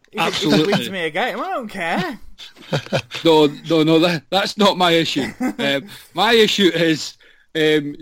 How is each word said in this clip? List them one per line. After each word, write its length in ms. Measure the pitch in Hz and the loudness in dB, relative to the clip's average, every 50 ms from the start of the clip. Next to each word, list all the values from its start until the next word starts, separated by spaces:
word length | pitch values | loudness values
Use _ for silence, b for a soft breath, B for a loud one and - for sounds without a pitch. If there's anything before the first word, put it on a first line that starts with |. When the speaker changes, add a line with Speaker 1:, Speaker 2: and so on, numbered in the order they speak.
| _ _ | _ _
Speaker 1:
if 20 | - | -6
it 60 | 214 | -4
Speaker 2:
absolutely. 520 | - - - - - 156 147 - 156 202 202 | -2 -2 -2 -2 0 2 2 2 2 2 0
Speaker 1:
wins 160 | - - - | -2 -2 -6
me 140 | 190 185 165 | -6 -6 -6
a 60 | 160 | -4
game, 280 | 151 180 240 240 175 233 | -4 -4 -4 -4 -4 -6
I 120 | 311 381 | -8 -8
don't 180 | 370 302 233 214 | -8 -8 -8 -10
care. 500 | - 196 170 165 190 311 370 339 233 - - | -10 -8 -6 -4 -4 -4 -4 -6 -8 -12 -14
Speaker 2:
<laughs> 760 | - - - - - - - - - - 131 - - 185 131 - - - - - | -18 -18 -20 -20 -20 -20 -20 -10 -8 -8 -6 -4 -4 -4 -6 -4 -8 -10 -2 2
No, 220 | 165 160 156 151 143 147 - - 156 | 4 4 6 4 2 0 -4 -4 0
no, 140 | 165 160 | 0 2
no, 160 | 156 160 165 160 | 2 4 4 4
that, 240 | 170 175 175 147 - _ | 4 2 0 -2 -4 _
that's 260 | 180 190 208 214 - | -2 -2 -2 -2 0
not 200 | 208 202 196 170 180 | 2 2 2 2 2
my 120 | 180 170 | 2 2
issue. 340 | 165 165 160 - - 147 123 110 - | 2 2 0 0 -2 -4 -4 -6 -6
Speaker 1:
<laughs> 60 | - | -6
Speaker 2:
Um, 480 | - 127 104 - - 139 139 139 196 202 B B B B - | -6 -6 -4 -4 -4 -2 -2 -4 -6 -10 B B B B -4
my 180 | 165 202 226 | -2 0 2
issue 380 | 240 226 214 - - - 196 165 160 | 4 4 4 4 4 2 2 2 2
is, 420 | 165 170 165 160 - - - - b b b b b b b - | 2 2 0 0 0 -4 -10 -14 b b b b b b b -4
um, 420 | 160 156 156 151 156 147 147 147 - | 0 2 2 2 2 0 -4 -8 -12